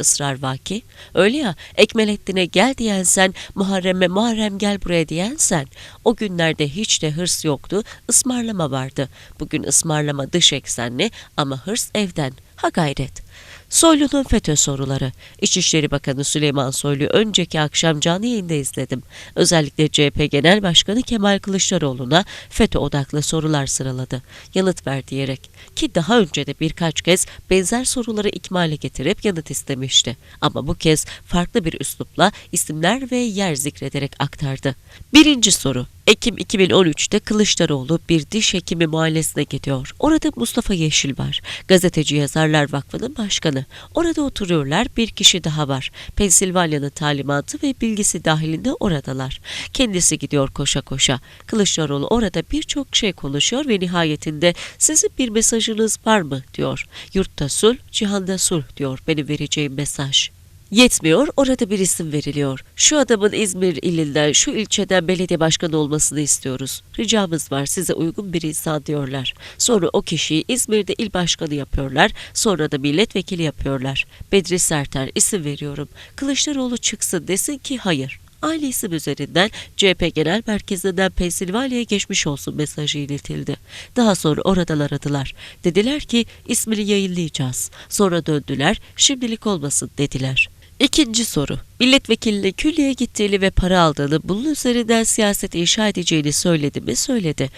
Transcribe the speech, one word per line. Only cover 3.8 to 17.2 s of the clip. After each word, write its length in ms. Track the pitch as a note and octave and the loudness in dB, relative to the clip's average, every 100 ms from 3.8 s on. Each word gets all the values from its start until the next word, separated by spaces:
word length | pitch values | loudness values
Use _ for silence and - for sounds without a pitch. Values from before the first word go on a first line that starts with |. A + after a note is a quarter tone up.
| F#3 F#3 F3+ | 0 2 2
Muharrem 500 | F#3 A#3+ A3 G#3+ G3 | 2 0 0 -2 -2
gel 240 | G3+ G3+ | -2 -2
buraya 240 | - E3+ D#3 | 0 0 0
diyen 280 | D#3 G#3 D#4 | -2 -4 -2
sen. 280 | - F3 C3+ - - - | 0 0 -4 -14 -20 -2
O 120 | A3 A#3+ | -2 0
günlerde 520 | G#3+ F3 E3 D#3 C#3+ | -2 0 0 0 -2
hiç 340 | E3 A3 - | -2 -4 -2
de 80 | D#3 | -2
hırs 340 | D3+ F3+ - | -4 -4 -2
yoktu, 380 | D#3 C3+ - F#3+ - - - | -2 -2 -2 -4 -4 -12 0
ısmarlama 600 | - B3+ B3 A3+ G3 D3+ | 0 2 -4 -4 -2 -2
vardı. 380 | C3+ C3 C#3+ C3+ - - - | -2 -4 -4 -6 -8 -20 -12
Bugün 220 | D3+ D#3+ | -6 -4
ısmarlama 680 | - - E3 D3+ D3 C#3+ C3+ | 0 0 2 0 0 -2 -2
dış 200 | F3 - | 2 2
eksenli 580 | C#3 - - A#2+ B2 A3 - - - | 2 -4 -6 -4 -2 -4 -4 -10 -4
ama 300 | C#3 C3 - | -4 -4 -4
hırs 220 | - - | -6 -4
evden. 380 | G#3+ G3 E3+ C3+ - - - | -2 -2 -4 -6 -8 -20 -4
Ha 120 | E4+ | -2
gayret." 560 | - D3+ C3+ C3 - - - - - - | 0 0 -2 -6 -10 -18 -20 -20 -20 -2
Soylu'nun 520 | - E4 D4+ C#4+ C#4 | 4 6 6 4 0
fetö 340 | C4 A3 - D3 | 2 0 2 0
soruları. 560 | - C3+ C3+ C3+ C3+ - - - | 0 -2 -2 -2 -4 -6 -18 -4
İçişleri 500 | - F#3 - D#3+ D3 | 0 0 2 2 2
Bakanı 340 | C#3+ - C3 | 0 -2 -2
Süleyman 460 | C#3 D#3 D3 C#3 C3 | -2 0 2 2 -2
Soylu 340 | - D3 C#3 | -2 -2 0
önceki 560 | D3 G3 | 2 2